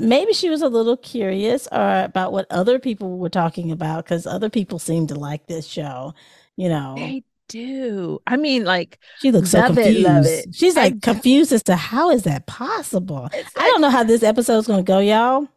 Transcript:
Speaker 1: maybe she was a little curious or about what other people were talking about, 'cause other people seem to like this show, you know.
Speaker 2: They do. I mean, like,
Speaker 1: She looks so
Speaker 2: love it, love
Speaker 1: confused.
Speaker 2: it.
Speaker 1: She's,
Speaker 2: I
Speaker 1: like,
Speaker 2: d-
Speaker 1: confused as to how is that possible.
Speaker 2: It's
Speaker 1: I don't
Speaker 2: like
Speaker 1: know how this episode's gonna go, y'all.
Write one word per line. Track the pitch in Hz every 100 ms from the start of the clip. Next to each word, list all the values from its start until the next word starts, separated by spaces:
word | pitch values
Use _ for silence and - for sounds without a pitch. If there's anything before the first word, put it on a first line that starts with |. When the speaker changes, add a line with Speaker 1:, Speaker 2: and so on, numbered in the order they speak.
| 220
Speaker 1:
maybe | 262 415
she | 381 359
was | 311
a | 302
little | 233 226 240
curious | - 247 196 190 214 262 -
or | - 202 190
about | 190 185 185
what | 190 190
other | 175 196 254
people | 262 214 190 180
were | 175
talking | 180 165 170 170
about, | 165 156 160 -
'cause | 170 170
other | 135 214
people | 226 185 170
seem | - 165 156
to |
like | 147 143 151 -
this | 165 -
show, | - 147 127 139 - _ _ _ -
you | 180
know. | 156 139 -
Speaker 2:
They | - 269 - _ -
do. | 220 247 269 254 202 170 151 -
I | 254
mean, | 302 262
like, | 185 185 - _ _ -
Speaker 1:
She | 269
looks | 226 185
so | 185
Speaker 2:
love | 247 165
it, | 214 220
love | 175 147
Speaker 1:
confused. | 143
Speaker 2:
it. | 160 -
Speaker 1:
She's, | - 349 311
Speaker 2:
I | 202
Speaker 1:
like, | 208
Speaker 2:
d- |
Speaker 1:
confused | 233 220 247 269 320
as | 233
to | - 180
how | - 233 339
is | 254
that | 180 139 -
possible. | - 254 440 - - 185 143 123
Speaker 2:
It's | 508 - -
Speaker 1:
I | 440
don't | 453
Speaker 2:
like |
Speaker 1:
know | 285
how | 254
this | 226 226
episode's | 214 220 233 220 220
gonna | 202
go, | 185 190
y'all. | 202 214 240 262 294